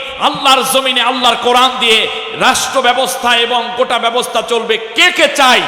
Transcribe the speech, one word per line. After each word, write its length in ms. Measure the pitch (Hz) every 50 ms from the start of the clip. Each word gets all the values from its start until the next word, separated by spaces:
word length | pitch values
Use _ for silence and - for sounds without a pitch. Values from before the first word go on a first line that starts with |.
| - - - -
আল্লাহর 440 | 202 277 294 269 285 269 262 262 226 - -
জমিনে 280 | 269 262 262 254 247
আল্লাহর 340 | 233 247 262 254 247 240 226 - -
কোরআন 280 | 240 247 247 262 254 262 254
দিয়ে 280 | 240 226 220 214 190 143 - - - - - 151
রাষ্ট্র 420 | 196 247 254 - - - - 269
ব্যবস্থা 540 | 247 240 247 254 262 - - - 240 240 240
এবং 340 | 233 233 226 247 233 226 214 -
গোটা 220 | - 254 - 247 226
ব্যবস্থা 420 | 226 233 233 247 - - - 226
চলবে, 360 | - - 233 226 214 196 220
কে 340 | - - - - - 349 359
কে 160 | - 339 359 - -
চায় 260 | 294 269 254 240 208 170